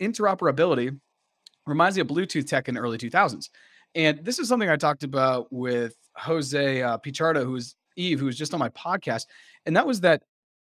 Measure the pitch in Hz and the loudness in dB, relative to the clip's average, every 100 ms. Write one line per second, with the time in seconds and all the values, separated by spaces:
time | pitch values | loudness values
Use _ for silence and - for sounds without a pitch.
0 | 202 226 208 190 170 135 175 127 123 139 | -4 0 0 2 2 4 4 4 0 -4
1 | _ _ _ _ - _ 151 139 180 190 | _ _ _ _ -20 _ -4 2 4 4
2 | 127 156 185 156 131 139 127 120 120 113 | -2 -2 -2 -4 -2 -2 -2 -4 -4 -4
3 | 117 175 175 104 - _ _ _ _ 165 | -2 2 2 0 -14 _ _ _ _ 2
4 | 156 147 175 254 233 247 196 147 151 139 | 2 2 -4 -4 0 0 2 2 2 0
5 | 143 135 131 127 117 127 123 120 117 - | -2 2 2 2 -4 -6 -2 -2 -2 -8
6 | _ - 160 165 135 143 139 127 123 113 | _ -12 -4 -2 0 0 0 0 0 -2
7 | 143 139 160 151 127 127 120 _ _ - | -6 -2 2 2 0 -4 -8 _ _ -6
8 | 180 139 139 120 151 170 117 - 170 190 | -2 0 -2 -4 -6 -2 -4 -4 -6 -4
9 | 143 113 - - - _ - 180 311 220 | -2 -4 -6 -20 -20 _ 0 2 2 2
10 | 175 151 _ _ _ _ | 4 2 _ _ _ _